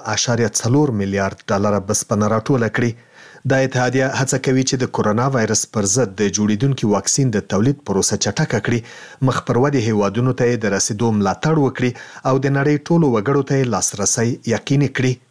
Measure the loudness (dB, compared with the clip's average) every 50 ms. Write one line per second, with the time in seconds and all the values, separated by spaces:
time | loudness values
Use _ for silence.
0 | -4 -6 -4 -4 -2 0 0 2 0 0 0 -2 -2 2 2 2 2 2 0 -2
1 | -2 -2 -2 0 -2 -2 -4 -6 -6 -4 -2 0 2 2 0 0 0 -2 -4 -4
2 | -2 -2 0 0 0 2 0 0 0 0 0 0 0 0 0 0 -2 -2 -2 -6
3 | -14 _ _ -20 -20 -20 -18 -8 -2 0 2 2 2 0 0 0 0 0 2 2
4 | 0 0 0 -2 -2 0 -2 -2 0 0 2 2 2 0 0 -2 -2 -2 -2 -2
5 | 0 0 2 2 0 0 0 0 0 0 0 -2 -2 -4 -4 -4 -2 0 0 0
6 | 0 -2 0 0 -2 0 0 0 0 2 2 2 2 0 0 0 0 2 2 2
7 | 0 -2 0 0 2 2 2 0 -2 0 0 2 2 2 0 -2 -2 -2 0 0
8 | 0 0 -2 -2 -2 -2 -2 -2 -2 -2 -2 -2 -2 0 -2 -2 -4 -6 -18 -20
9 | -20 -18 -10 -2 -2 -2 0 -2 -2 -2 0 2 2 2 2 0 0 0 0 2
10 | 0 0 0 0 0 0 0 2 2 0 0 0 0 0 0 0 -2 -2 -2 0
11 | 0 0 2 2 2 0 0 -2 0 0 2 2 2 0 0 0 -2 -2 -2 -4
12 | -12 -20 -14 -6 -2 0 0 2 2 0 0 2 2 2 0 0 0 2 2 4
13 | 4 4 2 2 2 2 2 0 2 2 0 0 2 2 0 -2 -2 -4 -4 -2
14 | -2 -2 0 0 0 0 -2 -4 -2 -2 -2 -2 0 0 2 2 2 0 0 0
15 | 0 0 -2 -2 _ _